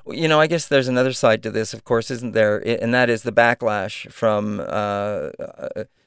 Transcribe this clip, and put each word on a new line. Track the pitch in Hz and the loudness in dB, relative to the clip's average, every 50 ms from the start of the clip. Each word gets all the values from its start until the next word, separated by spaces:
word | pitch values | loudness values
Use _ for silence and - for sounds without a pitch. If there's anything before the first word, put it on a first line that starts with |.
| - | -16
Well, | - - | -12 -6
you | 135 165 | -2 0
know, | 156 156 151 | 2 4 4
I | 156 | 4
guess | 156 165 165 - - | 4 2 0 0 2
there's | 147 139 127 127 | 2 2 2 2
another | 127 123 131 131 127 | 2 2 2 0 0
side | - - 120 110 110 107 | 2 4 4 4 4 0
to | 110 | -4
this, | 107 110 110 - - | -4 -4 -4 -4 -6
of | 107 - | -10 -4
course, | - 120 113 113 - | -2 0 0 0 -2
isn't | 135 117 123 120 104 | -6 -6 -6 -4 0
there? | 117 110 104 104 107 - | 2 2 2 2 0 -2
I-, | - 117 - | -2 -2 -2
and | - 117 120 | 0 0 2
that | 123 127 120 | 2 2 2
is | 117 110 - | 0 0 -2
the | 120 104 | -2 2
backlash | 117 117 117 120 - 127 113 107 104 95 104 - - - - | 4 4 4 4 2 0 -2 -2 -2 -4 -6 -8 -10 -14 -16
from, | - - - 110 107 104 104 104 104 101 | -10 -2 0 0 0 0 -2 -4 -6 -6
uh, | 76 | -6
uh, | - - 104 104 104 101 101 101 104 104 92 73 73 - - - - - - - - - - 78 _ _ _ _ | -4 -4 -4 -2 -2 -2 -4 -4 -4 -4 -6 -6 -8 -8 -12 -14 -14 -14 -12 -12 -10 -10 -10 -12 _ _ _ _